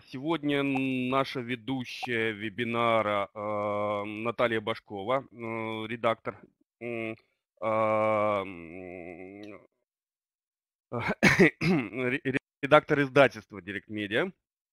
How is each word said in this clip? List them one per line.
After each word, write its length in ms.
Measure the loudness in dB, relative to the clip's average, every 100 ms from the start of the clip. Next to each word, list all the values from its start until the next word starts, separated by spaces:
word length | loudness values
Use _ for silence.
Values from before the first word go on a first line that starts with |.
| -2
сегодня 520 | -8 -4 -2 0 0
н-, 500 | 0 0 0 0 0
наша 320 | 0 0 -4
ведущая 920 | -4 -6 -4 -6 -6 -8 -4 0 0
вебинара, 960 | -2 -6 -4 -4 0 4 4 2 0 -2
э, 680 | -6 -4 -2 -2 -2 -2 -2 -6
Наталья 560 | -6 -4 0 0 0
Башкова, 640 | -2 -6 -8 -6 -2 -2 -2
э, 40 | -12 -8 -6 -6 -6 -6
редактор, 520 | -2 0 0 -4 -12 -14 _ _ -12
м, 380 | -8 -6 -6 -10 _ _ _ -6
а, 840 | 0 2 2 4 4 4 2 0
м, 1160 | -2 -8 -12 -12 -12 -12 -12 -14 -14 -16 -16 -18 _ _ _ _ _ _ _ _ _ _ _ _ -10
<coughs> 0 |
ре-, 1300 | -6 -4 2 4 6 6 4 2 2 0 -4 -2 -2
ре-, 160 | -2 -4 -6 _
редактор 400 | 6 6 6 2
издательства 600 | 4 6 6 4 -16 -14
«Директ 280 | -10 -10 -8
Медиа». 420 | -6 -2 -2 -2 -6 _ _ _